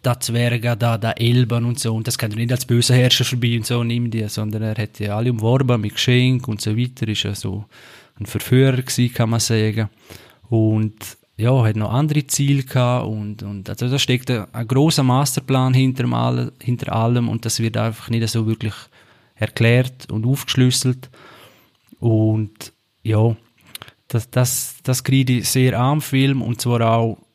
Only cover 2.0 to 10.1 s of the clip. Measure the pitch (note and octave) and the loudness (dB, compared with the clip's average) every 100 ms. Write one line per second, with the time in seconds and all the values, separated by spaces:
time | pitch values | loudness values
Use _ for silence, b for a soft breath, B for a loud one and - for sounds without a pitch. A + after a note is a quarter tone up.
2 | A2+ - A2 G#2 A#2+ B2 - A#2+ A#2+ B2+ | -4 -4 -4 -4 -2 -2 0 2 4 4
3 | B2 - B2 B2 A#2+ A#2 A2 A#2+ A#2 A#2 | 4 2 0 0 0 0 0 -2 0 -2
4 | A#2+ A2 G#2 - G#2+ G#2+ A2 G#2+ G#2 - | -2 -2 -4 -4 -4 -4 -4 -4 -6 -6
5 | G#2 G#2 A#2+ A#2 A2 C3+ B2+ A#2+ G#2+ - | -6 -2 0 0 2 2 2 0 0 -2
6 | - B2 B2+ B2+ B2 G#2+ G#2+ G#2+ B2 B2+ | 2 4 4 0 -2 -6 -2 -2 -4 -4
7 | A2 G#2 G#2 G2+ G#2 G2+ G#2+ B B B | -4 -4 -4 -6 -6 -8 -10 B B B
8 | B _ G#2 - - B2+ C3+ B2+ - - | B _ -8 -8 2 4 4 2 -2 -2
9 | B2 - A2+ A2+ - A2 G#2+ A2 A2 B | 0 0 0 0 0 0 0 -2 -6 B
10 | B | B